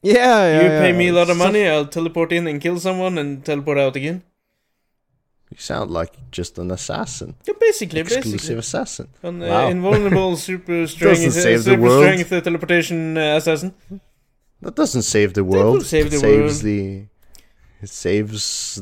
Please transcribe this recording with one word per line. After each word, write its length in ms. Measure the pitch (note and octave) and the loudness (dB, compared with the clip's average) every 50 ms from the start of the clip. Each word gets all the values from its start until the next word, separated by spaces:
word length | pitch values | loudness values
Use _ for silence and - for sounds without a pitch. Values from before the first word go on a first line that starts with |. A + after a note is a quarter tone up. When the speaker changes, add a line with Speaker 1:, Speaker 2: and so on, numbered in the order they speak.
Speaker 1:
Yeah, 120 | - F#3+ G#3+ | 2 4 4
yeah, 480 | A#3+ B3 B3+ A#3+ A3 G3 F3 D#3 D#3 | 4 6 6 6 6 6 4 4 6
Speaker 2:
You 60 | D#3+ D#3+ | 4 4
Speaker 1:
yeah. 120 | D#3 D#3 | 4 4
Speaker 2:
pay 120 | - F3+ F3 | 2 2 2
me 140 | F3 F3 F3+ | 2 2 2
a 40 | F3 | 4
lot 160 | F3 F3 E3 | 2 4 2
of 80 | F3+ E3+ | 2 2
Speaker 1:
So 60 | - | 2
Speaker 2:
money, 220 | F#3+ G#3 G#3+ G#3 F3+ | 2 2 2 2 2
I'll 180 | D#3 D3+ D3 C#3+ | 2 0 -2 -4
teleport 440 | - E3+ E3 E3 E3 E3+ E3 D#3 | -4 -6 -6 -4 -2 -2 -2 0
in 160 | E3+ E3+ E3+ E3 | -2 -2 -2 -2
and 140 | D3+ D3 | -6 -4
kill 180 | C#3+ E3 F3 F3 | -4 -4 -4 -2
someone 380 | F3 F#3+ F#3 F#3 F#3 F#3 F#3 E3 | -4 -4 -4 -2 -4 -4 -4 -4
and 260 | D3 C#3+ C#3+ C3+ C#3 | -6 -6 -8 -10 -6
teleport 340 | - D#3 C#3+ C#3 D3+ D3 C#3 | -6 -6 -4 -4 -2 0 0
out 180 | C#3 C3+ C3 | 0 0 -2
again. 280 | C#3 C3+ D3+ E3+ F3+ - _ _ _ _ _ _ _ _ _ _ _ _ _ _ _ _ _ _ _ _ _ _ _ _ _ | -4 -8 -8 -8 -10 -12 _ _ _ _ _ _ _ _ _ _ _ _ _ _ _ _ _ _ _ _ _ _ _ _ _
Speaker 3:
You 80 | - _ | -20 _
sound 340 | - - - - A2 - | -12 -10 -8 -8 -6 -6
like 220 | F2 E2 E2 E2+ _ - C2 B1+ | -6 -6 -8 -8 _ -20 -20 -16
just 260 | - - F2 - _ - | -10 -10 -10 -10 _ -12
an 120 | F2+ F2+ | -8 -8
assassin. 640 | F#2 F2+ - - - - - - - - - - - _ _ - | -8 -8 -8 -10 -8 -8 -8 -10 -12 -14 -14 -16 -18 _ _ -10
Speaker 2:
Yeah, 80 | G#4 - | -4 0
basically, 400 | A4+ A4+ G#4 - A#3 E3+ D#3+ D#3+ | 0 0 0 0 -6 -6 -6 -6
Speaker 3:
Exclusive 300 | D#3+ F3 A3+ C4 C4+ A2+ | -4 -4 -4 -4 -4 -4
Speaker 2:
basically. 240 | G#2 G3+ - D#3+ C#3 A2+ | -6 -6 -6 -6 -8 -8
Speaker 3:
assassin. 500 | A#2 - - - B3+ - - - - - _ _ - | -8 -6 -6 -6 -8 -8 -10 -16 -16 -18 _ _ -12
Speaker 2:
An, 180 | F3 F3 F3 E3+ | -12 -10 -8 -6
uh, 40 | E3+ | -2
Speaker 3:
Wow. 220 | E3+ G#3+ - - | 0 2 2 2
Speaker 2:
invulnerable 680 | F3+ F3+ F3+ F#3+ G#3 G#3 G#3 G3+ F#3 F#3 F#3+ F#3 F3 D#3 | 0 -2 0 2 2 2 2 2 2 2 2 0 -2 -4
Speaker 3:
<laughs> 100 | - - | -6 -8
Speaker 2:
super 400 | F#3 F3+ F3+ - F3 E3+ E3 D#3 | -10 -10 -6 -6 -4 -4 -4 -4
strength, 360 | - - E3 E3 F3 E3+ E3+ | -6 2 4 4 4 6 4
Speaker 3:
Doesn't 160 | D#3 A#2 - | 0 0 2
Speaker 2:
uh, 40 | - | 2
Speaker 3:
save 200 | A#2 A2+ A#2 A2+ | 2 2 2 4
the 80 | A#2+ | 4
Speaker 2:
super 100 | B2+ A#2 | 4 6
Speaker 3:
world. 220 | A#2 A#2+ B2 C#3 D3 | 6 6 8 8 6
Speaker 2:
strength, 280 | - F#3+ F3+ F3 - F#3 | 6 4 2 -2 -2 -2
uh, 80 | F3 | -4
teleportation, 760 | D#3+ F3+ E3+ E3 F3 - F3 E3+ D#3+ - F3 E3 D#3+ D#3+ D#3+ D#3+ | -2 -2 -4 -4 -2 0 0 0 0 0 -4 -6 -6 -4 -4 -2
uh, 180 | D#3 D3+ D3+ D#3 | 0 0 0 0
assassin. 360 | D#3 F3 D#3+ D3+ D#3+ F#3 - _ _ - F#3+ G3 _ _ _ _ _ _ _ _ _ _ _ _ | 0 0 -2 -2 -4 -10 -12 _ _ -20 -20 -20 _ _ _ _ _ _ _ _ _ _ _ _
Speaker 3:
That 140 | - - - | -16 -12 -2
doesn't 280 | - D4+ - - C3 A2 | -2 -2 0 0 -2 -2
save 300 | - - G#2+ G#2 G2+ F2+ | 0 2 2 2 2 2
the 100 | G#2 G2 | -2 0
Speaker 2:
That 40 | F#2 | 2
will 140 | F#2+ F#2+ G2+ | 4 4 4
Speaker 3:
world. 220 | A2 B2 C3+ - | 4 4 2 0
Speaker 2:
save 200 | - - D#3 D3+ D3 | 0 0 0 0 0
Speaker 3:
It 20 | |
Speaker 2:
the 80 | D3+ D3 | 0 0
Speaker 3:
saves 340 | C3 G#2+ G#2+ G#2+ A2 A2 G#2 | 4 4 4 4 4 2 -2
Speaker 2:
world. 80 | G2+ G#2+ | -2 -2
Speaker 3:
the, 420 | G#2+ G#2 G2+ G2 G2 G2 G2 G2+ G#2 _ _ _ - - - _ _ _ _ _ _ _ _ | -2 -2 -2 -4 -6 -8 -12 -14 -18 _ _ _ -20 -20 -20 _ _ _ _ _ _ _ _
it 80 | G2 G2 | -20 -18
saves 840 | - - - F2 F#2+ G#2 G#2+ G#2 A2 G#2+ G2 - - - - - - G2+ | -16 -8 -4 -2 0 0 -2 -2 -6 -8 -8 -8 -8 -8 -10 -10 -12 -14